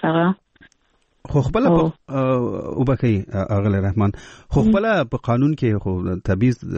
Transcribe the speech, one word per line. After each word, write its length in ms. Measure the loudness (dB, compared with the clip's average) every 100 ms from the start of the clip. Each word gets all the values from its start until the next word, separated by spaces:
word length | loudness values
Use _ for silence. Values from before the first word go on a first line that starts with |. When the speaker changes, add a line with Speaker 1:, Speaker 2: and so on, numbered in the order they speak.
Speaker 1:
سره. 320 | -2 2 0 -2 _ _ -20 _ _ _ _ _ -4
Speaker 2:
خو 120 | -2
خپله 280 | 0 0 2
په، 120 | 2
Speaker 1:
او. 100 | 2 -4 -8
Speaker 2:
اه، 320 | -2 0 0 -2 -6 -6 -2
وبخښئ، 560 | 0 0 2 0 -2 -4
اه، 100 | -2
اغلی 280 | 0 0 0
رحمان، 320 | 0 0 0 -2 -12 -20 -2
خو 120 | 2
Speaker 1:
مهم. 120 | 4
Speaker 2:
خپله 320 | 4 2 0
په 120 | -2 -4
قانون 380 | -2 0 0
کې 240 | 0 0 -2
خو 240 | -2 -4 -4 -4
تبعیض 300 | -2 0 2 0 -4